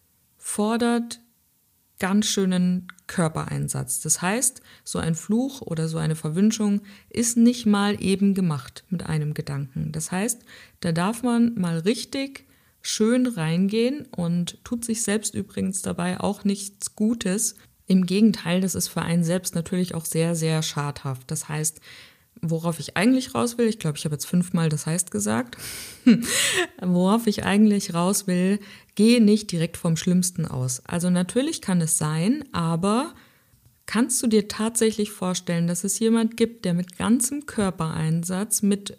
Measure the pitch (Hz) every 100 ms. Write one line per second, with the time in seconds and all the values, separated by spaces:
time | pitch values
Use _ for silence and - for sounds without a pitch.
0 | _ _ _ _ - - 214 233 233 240
1 | 233 - _ _ _ _ _ _ _ -
2 | 185 208 214 202 185 180 180 180 - -
3 | - - 160 156 156 143 143 135 131 -
4 | 156 - 180 233 - - - - - -
5 | 165 160 - 226 269 - - 160 160 160
6 | 156 160 156 170 214 220 208 202 - -
7 | - - 240 233 233 240 214 202 202 208
8 | 185 196 202 190 175 143 - - - 180
9 | - 156 147 151 147 139 135 156 156 156
10 | - 185 240 240 - - - _ 175 165
11 | 185 226 247 233 233 226 175 165 180 254
12 | - 277 269 - - _ _ _ - -
13 | 220 254 254 196 160 170 196 220 240 294
14 | - - 170 175 170 - - 240 233 220
15 | - 214 - 214 196 196 190 190 190 175
16 | 175 180 185 208 202 196 - - - -
17 | 214 233 185 208 - - - _ - 190
18 | 180 196 220 - 165 185 190 180 - 170
19 | 165 170 165 180 180 170 160 180 180 165
20 | - 160 165 165 160 156 156 147 143 -
21 | 139 127 - 156 - 151 151 - - -
22 | - _ _ - 165 160 170 165 - 165
23 | 226 262 254 233 240 240 233 220 156 147
24 | 156 147 - 180 175 170 160 151 160 175
25 | - 208 208 226 247 - - - - -
26 | 254 233 - - - 381 330 - 180 180
27 | 185 233 226 202 185 202 214 202 190 170
28 | 180 202 - 180 185 208 - - _ -
29 | 220 240 208 214 214 170 170 - 170 160
30 | 180 180 180 - - 131 127 - - 175
31 | 180 180 180 247 294 320 - 180 160 -
32 | 151 160 190 302 277 175 165 165 196 233
33 | 330 - - _ _ _ _ _ - 208
34 | 277 - 240 214 208 - 220 233 220 214
35 | 208 - 185 180 - 170 170 175 196 -
36 | 220 226 220 226 226 - 180 175 180 -
37 | 190 254 - 285 - - 196 180 160 165
38 | 160 165 170 185 214 - 202 202 202